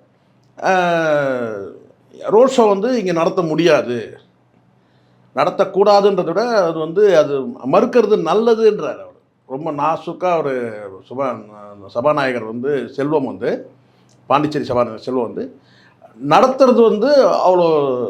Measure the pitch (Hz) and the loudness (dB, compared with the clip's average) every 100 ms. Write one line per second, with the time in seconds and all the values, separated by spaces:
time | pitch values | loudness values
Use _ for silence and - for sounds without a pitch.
0 | _ _ _ _ _ - 165 185 175 170 | _ _ _ _ _ -6 -2 0 0 0
1 | 160 147 135 127 113 104 98 - - _ | 0 0 0 -4 -6 -8 -12 -16 -20 _
2 | _ - 101 214 262 254 226 196 226 247 | _ -12 0 4 4 4 2 2 0 -2
3 | 185 165 170 180 165 156 170 147 110 120 | -2 0 0 0 -2 0 2 2 0 -6
4 | 101 - _ _ _ _ _ _ _ _ | -10 -16 _ _ _ _ _ _ _ _
5 | _ _ _ 123 160 180 185 185 202 202 | _ _ _ -2 -2 0 -2 2 4 4
6 | 202 190 160 170 240 220 165 160 160 175 | 4 0 -2 -4 -2 0 0 -2 -4 2
7 | 208 165 143 139 123 - 127 180 247 254 | 4 4 2 -2 -6 -8 0 2 2 2
8 | 208 208 165 196 233 226 220 185 147 101 | 2 0 0 0 2 2 2 0 -4 -10
9 | 92 90 _ _ - 135 160 143 151 160 | -16 -20 _ _ -14 -10 -8 -4 -4 -4
10 | - - 180 170 143 127 120 104 101 95 | -8 -6 -2 -2 -2 -4 -6 -10 -14 -18
11 | - 123 135 113 104 107 104 101 98 120 | -14 -8 -6 -8 -14 -20 -20 -20 -10 -2
12 | 139 151 135 123 110 117 135 139 117 - | 0 0 0 -4 -6 -8 -4 -4 -6 -6
13 | 143 156 123 95 127 226 - _ _ _ | -2 -2 -4 -6 -6 -6 -10 _ _ _
14 | _ _ - 139 147 147 120 123 117 110 | _ _ -2 -2 -2 -4 -4 -2 -2 -6
15 | - 127 110 - 254 - _ _ _ _ | -6 -4 -4 -6 -12 -14 _ _ _ _
16 | _ 110 139 165 254 262 262 226 226 202 | _ -10 2 4 4 4 4 6 4 2
17 | 254 285 208 - 175 185 170 156 139 123 | 2 4 4 2 2 4 2 2 0 -2
18 | 113 | -6